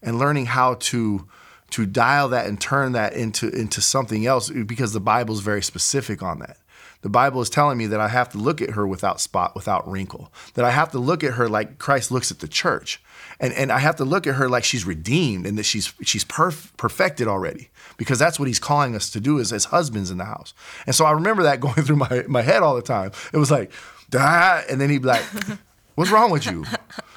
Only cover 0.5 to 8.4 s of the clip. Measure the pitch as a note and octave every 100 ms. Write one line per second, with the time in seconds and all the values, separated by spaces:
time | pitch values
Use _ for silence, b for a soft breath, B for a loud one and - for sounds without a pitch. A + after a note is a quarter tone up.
0.5 | B2+ B2+ B2 - B2 A2 G2 - B B
1.5 | B B - G#2 A2 A#2+ C#3+ C#3 B2 G#2
2.5 | G#2 - C#3 C3+ B2 G#2+ - A2+ G#2 A#2+
3.5 | - G#2+ - - C3+ A#2 G#2+ A#2 C3 G#2+
4.5 | C3 G#2+ A#2 A#2 G#2+ G#2 A2+ A2+ G#2+ G2+
5.5 | G#2 - F2+ - C#3 B2 G#2 F#2 D#2 -
6.5 | - _ B B B G2 A#2+ C#3 B2+ A2+
7.5 | - D3 B2 A2 G#2+ G#2+ B2 A#2+ G#2